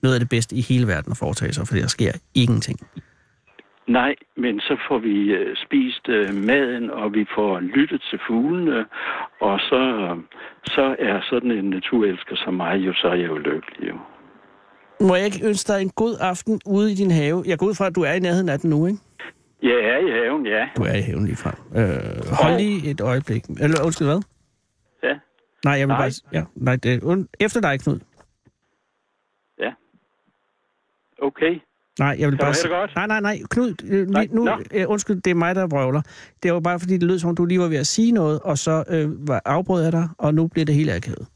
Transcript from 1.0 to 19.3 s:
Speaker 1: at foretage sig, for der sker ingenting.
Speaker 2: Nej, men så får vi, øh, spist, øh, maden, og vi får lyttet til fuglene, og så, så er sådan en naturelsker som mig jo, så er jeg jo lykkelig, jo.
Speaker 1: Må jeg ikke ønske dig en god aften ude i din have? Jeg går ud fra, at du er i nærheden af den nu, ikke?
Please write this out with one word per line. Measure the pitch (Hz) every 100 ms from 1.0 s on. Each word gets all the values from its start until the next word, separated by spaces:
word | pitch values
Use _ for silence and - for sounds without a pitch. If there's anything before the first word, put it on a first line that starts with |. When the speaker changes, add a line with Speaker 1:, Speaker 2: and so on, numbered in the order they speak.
| -
Speaker 1:
at | -
foretage | 76 - -
sig, | - -
for | -
der | -
sker | - 117 - _ -
ingenting. | 120 110 - - - - - _ _ _ _ _ _ _ -
Speaker 2:
Nej, | 120 127 143 - -
men | 123 104
så | - 139 -
får | 135
vi, | 110 101 101
øh, | 98 92 - -
spist, | 139 127 123 -
øh, | 113 101 101 101
maden, | 139 131 123 117
og | 147 107
vi | 104 104 -
får | 104 92
lyttet | 90 135 156 - -
til | 98 -
fuglene, | 113 135 175 170 127 110 - - - - _
og | - 98
så, | - 131 131 117 92 87 82 - - - -
så | - 135 131
er | 120 98 -
sådan | 123 120
en | 110 98
naturelsker | 92 - 123 104 90 - -
som | -
mig | 90 87 95
jo, | 92
så | 87 87
er | 90
jeg | 87
jo | 78
lykkelig, | 76 - - - -
jo. | - - - - - _ _ _ _ _ - 196
Speaker 1:
Må | 180
jeg | 202
ikke | 196 226
ønske | 202 -
dig | 202
en | 190
god | - 226 226
aften | 185 180 - 220 -
ude | 196 214
i | 196
din | 196
have? | 165 147 175 180
Jeg | 165
går | 190
ud | 208
fra, | 196
at | 180
du |
er | 151
i | 175
nærheden | 180 175 185
af | 135
den | 165
nu, | 151 165
ikke? | 202 _ _ -